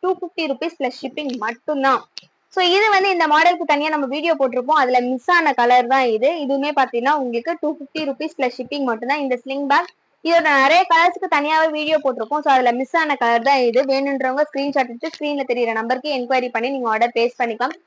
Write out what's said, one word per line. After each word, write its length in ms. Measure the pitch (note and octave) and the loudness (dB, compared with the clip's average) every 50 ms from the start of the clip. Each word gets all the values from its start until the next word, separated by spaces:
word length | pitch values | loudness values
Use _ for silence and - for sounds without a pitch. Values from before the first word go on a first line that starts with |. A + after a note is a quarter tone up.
| - | 0
டூ 80 | F4+ F#4 F#4 | -2 -2 -2
ஃபிஃப்டி 260 | - E4+ _ - E4 D4+ C4+ | -4 -12 _ -6 -4 -4 -4
ருபீஸ் 240 | B3+ D#4 E4 E4 _ | -4 -4 -8 -6 _
பிளஸ் 180 | C#4+ B3+ B3+ - - | -6 -6 -6 -6 -12
ஷிப்பிங் 300 | F#4 - - D4+ C#4 B3 B3+ G3+ | -10 -8 -6 -8 -6 -6 -6 -6
மட்டும்தான். 580 | A3 A#3+ A#3 _ - D4+ C#4 C4 C4+ C4+ A3+ - _ _ - _ _ _ _ _ _ _ | -6 -8 -8 _ -6 -4 0 2 2 0 0 -2 _ _ -20 _ _ _ _ _ _ _
So 80 | - F4+ F4+ F4 | 0 0 2 4
இது 100 | G4 G#4+ A4 G#4 F#4+ | 2 2 4 2 2
வந்து 120 | F#4+ G4 F#4+ | 2 2 2
இந்த 100 | F4 E4 D#4 | 0 2 2
மாடலுக்கு 400 | D4 D4+ E4 F4 F4+ E4 E4+ C#4+ D4+ | 2 4 4 4 2 2 0 0 0
தனியா 220 | C#4+ D4 D#4 D#4 | 0 0 -2 -2
நம்ம 100 | D4+ C#4+ B3+ B3+ D4+ | -2 -2 -4 -4 -4
வீடியோ 160 | D4+ E4+ D#4+ C#4 | 0 0 0 2
போட்டிருப்போம். 400 | C#4 B3+ A#3+ B3+ A#3+ B3+ D#4 D#4 | 0 -2 0 -2 -2 2 2 2
அதுல 160 | C4+ B3 B3+ B3+ B3 B3 | 2 4 2 2 2 0
மிஸ் 240 | B3+ B3+ - - F4 F4 | -4 -4 0 2 2 4
ஆன 140 | E4 D4+ C4+ - A#3+ | 4 2 2 2 2
கலர் 280 | A#3+ B3 B3+ B3 A#3+ C4 | 4 4 4 4 4 2
தான் 120 | C4+ C4 B3 A3 | 2 2 2 0
இது. 140 | G#3+ A3+ C#4 E4+ E4+ D4 | 2 2 0 0 0 -2
இதுவுமே 280 | B3+ C#4 C#4 C4+ D4 D4+ C#4+ | -2 -2 -2 -2 -2 0 0
பாத்தீங்கன்னா 380 | C4+ B3 - A#3 A#3 C4+ D4+ D4+ | 0 0 0 -2 0 0 0 0
உங்களுக்கு 380 | C4+ B3 A#3 A#3 B3 E4 E4+ E4 | 0 -2 -4 -4 -4 -4 -6 -4
டூ 80 | - D4+ D#4 D#4+ | -4 -4 -4 -6
ஃபிஃப்டி 240 | C#4+ C4+ _ D#4 D#4 C#4 | -10 -12 _ -6 -4 -4
ருபீஸ் 260 | C4+ - D4+ D#4 D#4 - | -4 -6 -6 -10 -4 -2
பிளஸ் 180 | C4+ B3 B3 - | -4 -4 -2 -6
ஷிப்பிங் 280 | C4 - C#4+ C#4+ C#4 B3+ | -10 -8 -6 -4 -2 -2
மட்டும்தான். 320 | A#3 A3 A#3+ A#3+ C#4 D4+ C#4+ | -2 -4 -2 -4 -4 -2 -2
இந்த 120 | C4+ B3+ B3 - | -4 -4 -4 -6
ஸ்லிங் 240 | C4 C4+ C#4 C#4+ C4+ | -8 -8 -6 -2 0
பேக் 200 | C#4 D4+ F4 F4+ - _ _ _ _ _ _ D#4+ | 0 0 0 -2 -10 _ _ _ _ _ _ 2
இதோட 220 | E4+ E4+ D#4+ D#4 C#4+ C#4 | 2 2 4 4 2 4
நிறைய 220 | C4+ C#4 D#4 F4 F#4+ F4+ | 4 4 4 4 4 4
கலர்ஸ்க்கு 380 | E4+ E4 E4 F4+ F4 - G4 F#4 E4 | 4 4 4 4 2 0 -4 -2 0
தனியாவே 320 | D4 C#4+ D4 D#4+ D#4+ D#4+ D#4+ D4+ D4+ | 0 0 0 2 2 2 2 0 -2
வீடியோ 200 | D4+ D4+ D#4+ D4+ D4 | -2 0 -2 0 0
போட்டிருப்போம். 400 | C4+ B3+ A#3 A3+ - C#4+ D4+ C#4+ | -2 -2 -2 -6 -4 -4 -4 0
So 60 | D4+ C4+ | 2 2
அதுல 160 | C4 B3 B3 A#3+ B3 | 4 4 2 0 0
மிஸ் 120 | C4 B3+ - E4 | -4 -2 0 -2
ஆன 160 | D#4+ D4+ C#4+ - | 0 0 0 0
கலர் 260 | - A#3 A#3 A#3 A3+ C4+ | 0 2 2 2 2 2
தான் 160 | C#4 C4+ B3+ A#3+ | 2 4 2 2
இது. 100 | A3+ A#3+ C#4+ C4+ | 2 2 2 2
வேணுன்றவங்க 540 | C4+ C4+ C#4 C#4 C#4 C4+ C#4 C4 C4 C#4 D4+ D4 | 0 0 0 -2 -2 -2 -2 -2 0 0 -2 -2
ஸ்கிரீன்ஷாட் 420 | - C4+ C#4 C#4+ C#4 D4 C4 B3 | -2 -6 -4 -2 0 -2 -2 -2
எடுத்து 200 | A#3+ A#3+ - D#4+ - | -4 -10 -10 -10 -10
ஸ்கிரீன்ல 280 | - D4+ D4 D4 C#4+ C4+ C4 | -8 -6 -6 -4 -4 -4 -4
தெரியுற 220 | - B3 A#3+ A3+ A3+ A3 | -2 -2 -2 -2 -2 -4
நம்பருக்கு 340 | A3 A#3 B3+ C4 B3+ D4+ C#4+ C4 | -2 -2 -4 -4 -2 -6 -4 -4
என்கொயரி 320 | B3 A#3+ C4 B3+ B3 B3 A#3+ | -2 0 0 0 0 -2 -4
பண்ணி 160 | A3+ A3+ B3+ C#4 | -4 -4 -2 -4
நீங்க 120 | C4+ B3 A#3 G#3+ | -4 -2 -2 0
ஆர்டர் 200 | A3 A3 A#3+ A#3 | 0 0 0 2
பிளேஸ் 200 | A#3+ A#3 A#3+ A#3+ _ | 0 0 0 0 _
பண்ணிக்கலாம். 340 | B3 A#3 A3 G#3+ A#3+ C4+ D#4+ - _ | -4 -4 -2 -4 -4 -4 -4 -8 _